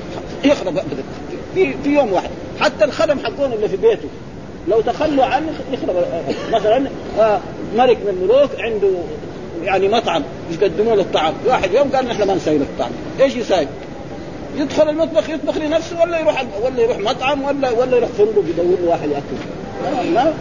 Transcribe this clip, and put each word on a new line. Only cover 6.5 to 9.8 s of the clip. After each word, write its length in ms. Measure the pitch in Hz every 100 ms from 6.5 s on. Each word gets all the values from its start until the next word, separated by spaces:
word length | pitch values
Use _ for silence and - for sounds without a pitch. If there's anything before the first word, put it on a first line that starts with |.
مثلًا، 340 | - 208 247 269 - - -
آه، 200 | 214 196 - - - 214
ملك 200 | 254 214
من 120 | 196
الملوك 400 | 180 185 262 277 -
عنده 300 | 220 214 190 180 156 - - - - 170
يعني 240 | 180 190